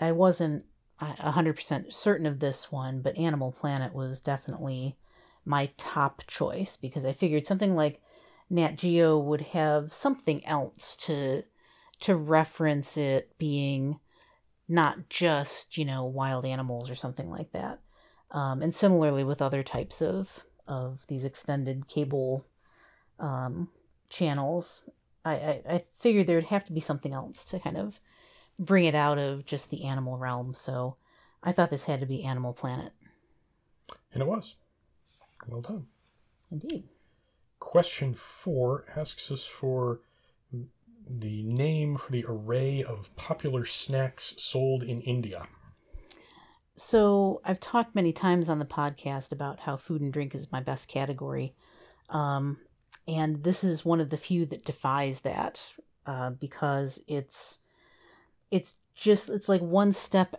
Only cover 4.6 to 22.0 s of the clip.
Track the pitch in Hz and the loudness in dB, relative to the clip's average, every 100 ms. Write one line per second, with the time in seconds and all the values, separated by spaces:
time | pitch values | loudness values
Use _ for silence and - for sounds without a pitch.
4.6 | 139 127 135 - _ _ _ _ - 143 | -6 -4 -6 -8 _ _ _ _ 0 0
5.6 | 139 - - 151 143 - - - 151 190 | 0 -6 -6 0 0 -2 -14 -4 -4 -2
6.6 | 190 - 131 151 131 131 175 151 147 190 | -6 -6 -8 -4 -4 0 2 2 0 0
7.6 | 202 170 147 - _ - - _ - 175 | 2 4 2 0 _ -20 -20 _ -2 2
8.6 | 156 151 180 170 160 156 143 151 147 175 | 2 2 2 6 6 6 4 0 0 2
9.6 | 156 151 151 - 277 269 - 147 - 147 | 4 2 0 -2 0 0 0 -2 0 -2
10.6 | 131 - - - - 147 135 139 - _ | -2 -6 -10 -6 -4 0 0 -2 -4 _
11.6 | _ _ _ - - 175 151 156 156 - | _ _ _ -4 2 2 6 4 4 2
12.6 | 156 147 - 151 139 135 - - 151 143 | 2 2 0 -2 2 2 0 -4 -2 0
13.6 | 139 135 139 151 _ _ _ _ _ _ | 0 0 -2 -4 _ _ _ _ _ _
14.6 | - 170 147 - - - 175 147 143 - | 0 4 4 0 -8 0 2 2 0 -8
15.6 | - 160 143 131 127 135 135 127 131 131 | -8 -4 -2 -2 -4 -2 0 0 -2 -4
16.6 | 127 120 127 123 127 - 165 - 151 - | -4 -6 -6 -8 -8 -6 -8 -8 -8 -6
17.6 | 208 254 _ _ _ _ - 147 135 135 | -6 -8 _ _ _ _ -8 -4 -2 0
18.6 | 156 - 196 180 151 139 135 143 139 139 | -2 4 6 8 6 4 0 0 0 0
19.6 | 135 127 - - 160 190 190 - - _ | -2 -6 -6 -2 -2 0 -4 -10 -20 _
20.6 | - 131 127 131 - 135 135 - - 139 | -10 -6 -6 -8 -8 -6 -6 -6 -4 -2
21.6 | 131 135 - 151 | -2 -4 -4 -2